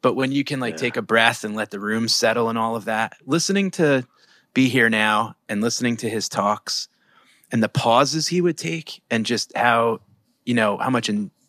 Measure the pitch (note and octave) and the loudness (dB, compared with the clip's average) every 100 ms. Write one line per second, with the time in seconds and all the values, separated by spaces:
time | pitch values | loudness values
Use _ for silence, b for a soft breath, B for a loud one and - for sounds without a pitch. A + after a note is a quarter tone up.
0 | B2+ A2+ C3 C#3+ C#3 C#3 B2 - B2+ A#2+ | -2 0 -2 -2 -2 -4 -6 -4 -4 -4
1 | G2+ A2+ A2+ A#2 G#2+ G#2+ G#2 G2+ G2+ A2+ | 0 4 4 2 -6 -6 -6 -6 -4 -2
2 | A2+ - A2+ A#2 A2+ A2+ A2+ A2+ G2+ A2 | 0 2 2 2 0 0 -2 -4 -4 -2
3 | A2+ - - E3 - G3 F#3+ - D#3 C3+ | -2 -6 -2 -2 0 0 -2 2 2 2
4 | B2 _ _ _ _ B2+ C3 B2 A2+ A2 | 0 _ _ _ _ 2 2 4 2 4
5 | G#2+ G#2+ A2 - - G#2 A#2 - A#2+ A2+ | 2 2 0 -6 -8 -2 -2 -2 -4 -4
6 | A2+ A2 - G2 G2+ G#2 - - - _ | -4 -4 -4 -2 0 -2 -4 -8 -8 _
7 | _ _ _ _ - A2+ G#2+ - A#2+ A#2+ | _ _ _ _ -4 0 0 2 4 4
8 | C#3 D#3 D3+ F3+ F3 D#3+ E3 E3 - - | 4 0 -2 0 0 -2 -6 -8 -10 -16
9 | - A2+ G#2+ A#2 - - A#2+ A#2 A#2 A2+ | -6 -4 -2 -2 -4 0 2 4 2 -2
10 | _ _ _ _ - A#2+ G#2+ G2 C3 B2 | _ _ _ _ -2 0 2 0 -2 -2
11 | - G#2 G2 _ | 0 -4 -4 _